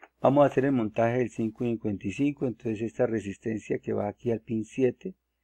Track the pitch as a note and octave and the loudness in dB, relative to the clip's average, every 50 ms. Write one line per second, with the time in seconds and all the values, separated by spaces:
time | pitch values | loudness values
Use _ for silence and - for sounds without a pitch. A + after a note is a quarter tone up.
0 | - _ _ - - B2+ C#3 D3 C#3+ C3+ - C3 C3 C#3+ C3+ B2 A2 G#2 - A#2 | -20 _ _ 0 2 4 6 6 4 6 4 2 2 2 2 0 0 -2 0 0
1 | A2+ A#2 A#2+ B2+ A#2+ G#2+ - - A2+ A2 A2 - B2 A#2+ A#2 A2 - G#2+ G2+ F2+ | 2 2 2 0 -2 -2 -2 -4 -4 -4 -4 -4 -4 -4 -4 -2 -2 -4 -4 -4
2 | - G2 F#2 - C#3+ C#3+ C#3+ - C#3 B2 G#2+ _ - A2+ G#2+ G2+ A#2 G#2 - - | -6 -6 -2 0 -2 -2 0 -2 -4 -4 -4 _ -6 -6 -4 -4 -6 -6 0 0
3 | B2 A2+ A2+ G#2+ F#2+ G2 F#2 - - A#2 A2 G#2 - - - - - A2+ G#2+ G#2 | 0 0 0 -2 -4 -6 -10 -8 -6 -6 -6 -6 -4 -6 -6 -4 -4 -4 -4 -2
4 | G#2 G#2 - _ - A#2+ A2+ G#2+ _ - A2+ A2 G#2+ - - C3+ B2+ B2 B2 _ | -2 -4 -6 _ -2 -2 -2 -2 _ -4 -4 -4 -4 -4 -2 0 0 0 0 _
5 | - F#3+ - _ _ _ _ _ | -12 -12 -12 _ _ _ _ _